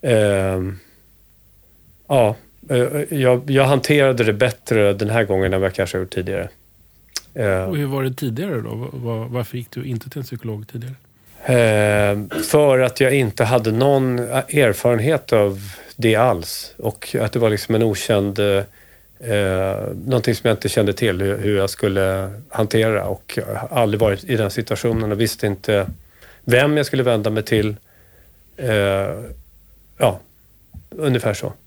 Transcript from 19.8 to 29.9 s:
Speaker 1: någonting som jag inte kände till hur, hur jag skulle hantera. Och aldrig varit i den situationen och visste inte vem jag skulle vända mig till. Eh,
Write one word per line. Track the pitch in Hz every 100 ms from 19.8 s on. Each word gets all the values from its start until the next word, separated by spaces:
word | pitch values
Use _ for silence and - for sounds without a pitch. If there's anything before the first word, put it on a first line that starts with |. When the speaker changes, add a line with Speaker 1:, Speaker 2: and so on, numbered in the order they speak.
| 101 95 104
Speaker 1:
någonting | 127 110
som | 113 117
jag |
inte | 107 101
kände | - 104
till | 98 113 92
hur, | 98 101
hur | 101 101
jag | 98
skulle | - 104 98 95 95 98 101 -
hantera. | - 107 110 110 107
Och | 92 95 - - - 101 -
aldrig | 131 113 101
varit | 110 98
i | - 120
den | 104
situationen | - 117 104 120 113 107
och | 104
visste | 110 - 107
inte | 98 - 104 95 - - _ - -
vem | - 123 143 151
jag | 139
skulle | 139
vända | 123 113 107
mig | 107
till. | 107 110 107 104 _ _ _ _ _ _ _ -
Eh, | 131 107 101 98 98 92 117 - - _ _ _ _